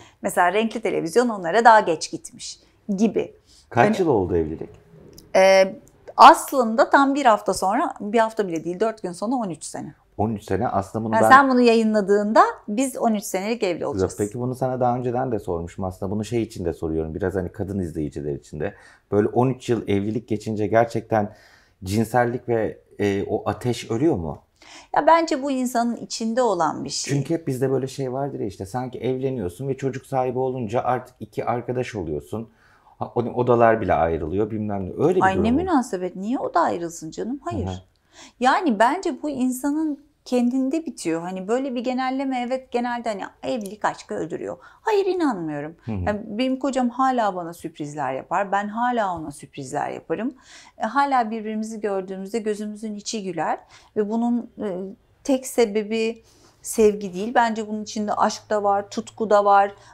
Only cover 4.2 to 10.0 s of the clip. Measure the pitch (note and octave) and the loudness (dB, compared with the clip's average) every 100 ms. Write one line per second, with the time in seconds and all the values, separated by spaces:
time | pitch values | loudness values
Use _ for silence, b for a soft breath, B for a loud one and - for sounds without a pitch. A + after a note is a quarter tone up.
4.2 | F2+ F2 D#2 D#2+ - - _ - - - | 4 0 0 -6 -12 -16 _ -20 -20 -20
5.2 | - F#3+ F#3+ F#3+ F#3+ - - _ - - | 0 4 8 8 6 0 -20 _ -6 10
6.2 | B3 D#4+ - C#4 A3+ A3+ E4 D4 C#4 C#4 | 12 10 4 0 0 2 4 6 4 4
7.2 | B3+ G#3 - F3+ F#3+ A#3+ E4+ - G#3 A3+ | 4 4 2 0 0 0 -2 -4 -2 2
8.2 | A3 A3 G3 E3 E3 F3+ A3 A3 F3+ F3 | 2 0 -2 -2 -6 -2 -2 -2 -10 -6
9.2 | G#3 C4 G3+ D3+ - - D3 - | -4 -4 -4 -8 -10 -12 -12 -16